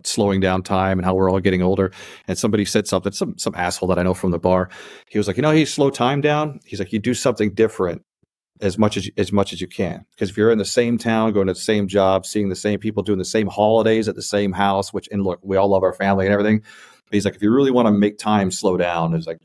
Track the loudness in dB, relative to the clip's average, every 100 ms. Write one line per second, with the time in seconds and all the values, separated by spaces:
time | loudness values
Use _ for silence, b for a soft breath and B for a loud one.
0 | -6 0 0 2 2 0 0 0 0 0
1 | 0 2 2 2 2 2 2 2 0 B
2 | B B -8 -4 0 0 0 0 0 -2
3 | -2 -6 -6 -6 -8 -4 -4 -2 0 2
4 | 2 0 -2 0 2 0 0 B B B
5 | B -4 -2 0 2 2 2 0 0 2
6 | 0 0 0 0 -2 -8 -12 -10 -6 -4
7 | -2 0 0 0 0 2 0 0 -4 -4
8 | _ _ _ _ _ -6 -2 2 2 0
9 | -6 -4 -2 0 0 -4 -10 -6 -6 -6
10 | -12 -8 -6 0 2 2 0 0 0 0
11 | 0 0 0 0 0 -2 0 0 0 2
12 | 2 2 0 -4 -2 -2 -4 -2 -4 -4
13 | -2 -2 -2 -2 -2 0 2 4 4 2
14 | 0 -4 -4 -2 0 0 0 0 -2 -6
15 | -6 -4 -4 -4 -2 2 4 4 2 0
16 | 0 2 2 2 2 0 -2 B B B
17 | -4 -2 -2 0 2 4 4 4 4 4
18 | 2 0 0 0 0 0 0 0 0 0
19 | -2 -2 -6 -12